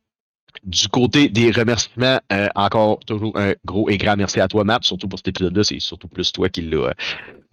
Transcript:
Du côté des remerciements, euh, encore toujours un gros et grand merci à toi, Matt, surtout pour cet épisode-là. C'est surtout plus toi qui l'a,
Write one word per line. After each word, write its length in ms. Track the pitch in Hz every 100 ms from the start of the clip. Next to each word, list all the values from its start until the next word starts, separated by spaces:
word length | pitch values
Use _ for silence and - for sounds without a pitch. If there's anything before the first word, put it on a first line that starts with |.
| _ _ _ _ _ - 95
Du 220 | 85 -
côté 400 | 127 120 147 143
des 220 | 104 117
remerciements, 680 | 110 113 117 - 117 127 131 -
euh, 160 | 98 101 -
encore 440 | 101 113 107 - -
toujours 320 | 107 110 95
un 160 | 101 -
gros 260 | - 95 107
et 80 | 98
grand 200 | 107 101
merci 240 | 95 -
à 60 | 95
toi, 140 | 107 101
Matt, 180 | 120
surtout 240 | - 92 101
pour 100 | 95
cet 100 | -
épisode-là. 340 | 92 90 92
C'est 160 | 101 69
surtout 280 | - - 80
plus 220 | - 87
toi 180 | - 92
qui 120 | -
l'a, 320 | 82 78 64 - - - - - _